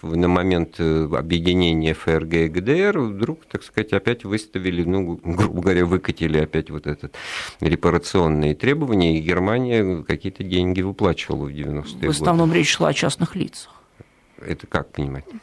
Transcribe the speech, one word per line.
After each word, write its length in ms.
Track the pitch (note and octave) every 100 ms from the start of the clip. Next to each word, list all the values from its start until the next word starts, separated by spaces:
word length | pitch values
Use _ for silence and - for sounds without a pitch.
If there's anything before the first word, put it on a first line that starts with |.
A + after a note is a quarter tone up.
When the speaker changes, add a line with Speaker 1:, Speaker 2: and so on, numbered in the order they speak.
Speaker 1:
в, 140 | D#2+ E2+
на 100 | F2
момент, 480 | F2+ F#2 F2 E2+ -
э, 280 | E2 D#2+ D#2
объединения 800 | D2+ D#2+ E2+ F2 F2+ F2 E2 D#2+
Ф 160 | D#2 -
Р 180 | D#2+ D#2+
Г 200 | E2 E2
и 20 |
Г 140 | E2+
Д 180 | G2+ D#3+
Р 200 | G3+ F#3
вдруг, 460 | A#2 G2 A#2 E3 -
так 180 | -
сказать, 300 | - - A2
опять 300 | G2+ - B2
выставили, 600 | G2 G#2+ - F#2+ F#2 F2
ну, 200 | E2+ F#2+
гру-, 320 | F2 E2+ E2+ E2+
грубо 260 | G#2+ E2+
говоря, 240 | F2+ F2 F2
выкатили 540 | F#2 - - E2 D#2
опять 320 | D2+ D#2+ D#2
вот 160 | D2+ D2
этот 260 | D2+ - - - - - -
репарационные 960 | - - F2 E2 - G2 E2 D2+ D2+ D2
требования, 640 | A#2+ D3+ D3 G#2 E2+ D#2+
и 20 |
Германия 800 | D#2 F2 F#2+ A#2+ B2+ A#2 F#2+ E2+
какие-то 420 | - - G2 -
деньги 380 | F#2+ F2+ F2+ F#2
выплачивала 640 | F#2+ G2 G2 D#2+ - C#2+ C#2+
в 80 |
девяностые 540 | C#2+ D2 D2 - - -
Speaker 2:
В 40 |
основном 360 | D3+ D#3 E3+ E3
Speaker 1:
годы. 120 | E3+
Speaker 2:
речь 120 | D3+
шла 160 | - D#3+
о 60 |
частных 420 | C#3+ E3+ - E3 F#3+
лицах. 360 | - - - - _ - - _ _ -
Speaker 1:
Это 280 | - D2 -
как 240 | D#2+ D2
понимать? 320 | - C#2 C2+ - A#3